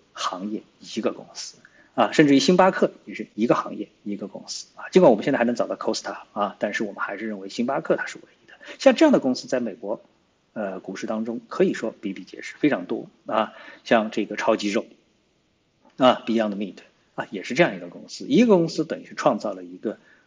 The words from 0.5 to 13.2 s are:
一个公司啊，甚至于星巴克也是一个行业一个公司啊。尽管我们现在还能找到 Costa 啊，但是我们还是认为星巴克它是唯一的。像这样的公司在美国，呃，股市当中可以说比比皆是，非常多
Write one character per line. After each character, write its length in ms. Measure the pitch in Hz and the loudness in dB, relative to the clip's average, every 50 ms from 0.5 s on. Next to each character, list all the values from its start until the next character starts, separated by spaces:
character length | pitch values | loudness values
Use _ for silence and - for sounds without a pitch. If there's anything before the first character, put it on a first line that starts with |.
| 107 95 - _ _ _ | -8 -8 -10 _ _ _
一 220 | - - - 113 | -20 -12 -6 -4
个 120 | 107 120 - | -4 -4 -4
公 120 | - - - - | -6 -12 -18 -16
司 240 | - - - - _ _ _ _ _ _ _ _ | -16 -16 -16 -16 _ _ _ _ _ _ _ _
啊， 180 | 127 113 - | 0 0 2
甚 160 | - - 156 | 4 6 6
至 80 | 139 139 | 6 6
于 40 | 135 | 6
星 180 | - - 185 | 6 6 6
巴 140 | 180 185 190 | 6 6 4
克 200 | - - - - - - _ | 4 2 0 -2 -2 -4 _
也 80 | - - | -14 -12
是 140 | - - - _ | -12 -12 -10 _
一 120 | 104 110 | -2 0
个 80 | 127 151 | 2 2
行 220 | - - 101 - | 0 -2 -6 -8
业 100 | 104 101 - _ _ - | -10 -12 -12 _ _ -12
一 140 | 104 101 | -10 -10
个 100 | 95 104 | -8 -10
公 160 | 92 - - - | -12 -14 -14 -14
司 200 | - - - - _ _ | -12 -14 -14 -14 _ _
啊。 140 | - - - | -18 -2 2
尽 100 | - 185 | 6 8
管 80 | 180 143 | 8 8
我 60 | 113 | 8
们 80 | 98 - | 6 4
现 80 | 147 | 0
在 80 | 135 123 | 2 2
还 60 | 120 | 2
能 100 | 120 120 | 2 0
找 100 | 113 95 | 0 -2
到 100 | 90 98 | -4 -4
Costa 400 | - - 113 110 - - 101 90 - - _ - | -4 -4 -4 -4 -4 -4 -8 -10 -12 -14 _ -4
啊， 220 | 107 104 95 - - | -4 -4 -4 -4 -4
但 140 | - 104 101 | -4 -4 -2
是 100 | - 113 | -4 -6
我 80 | 101 | -6
们 100 | 95 - | -6 -8
还 160 | - - 101 | -8 -8 -8
是 80 | 95 113 | -8 -8
认 140 | 110 107 98 | -8 -8 -8
为 80 | 95 | -10
星 180 | 95 - - 120 | -10 -6 -4 -4
巴 140 | 131 139 151 | -2 -4 -2
克 160 | - - 160 | -2 -2 -2
它 100 | - - | -2 -4
是 120 | - - | -8 -12
唯 60 | - - _ _ _ _ | -16 -20 _ _ _ _
一 60 | - | -20
的。 40 | - - - - - - | -20 -20 -20 -20 -2 2
像 140 | - 269 254 | 4 4 6
这 120 | - 320 | 6 6
样 80 | 302 226 | 6 6
的 60 | 156 | 4
公 120 | 139 131 123 | 2 0 -2
司 140 | - - | -2 -4
在 140 | 123 135 127 | -4 -4 -4
美 120 | 120 110 90 | -4 -6 -8
国， 260 | - - 101 113 - - _ _ _ _ _ _ _ _ _ | -8 -8 -8 -8 -8 -10 _ _ _ _ _ _ _ _ _
呃， 300 | - 113 104 95 92 90 | -10 -8 -8 -8 -8 -10
股 160 | - - 95 | -12 -12 -12
市 100 | - - | -10 -8
当 160 | 110 110 110 113 | -6 -6 -4 -4
中 160 | 120 117 127 - | -6 -8 -10 -10
可 160 | - - - 190 | -6 -2 0 0
以 100 | 180 120 | 0 0
说 220 | - - 110 - _ | -2 -6 -8 -8 _
比 100 | - 98 | -10 -10
比 140 | 92 98 92 | -10 -10 -14
皆 160 | - - - | -18 -18 -16
是， 160 | - - - | -16 -16 -4
非 120 | - - 147 | -2 0 0
常 160 | 127 92 90 | 0 -2 -4
多 220 | - 117 113 - - _ _ | -4 -6 -8 -8 -10 _ _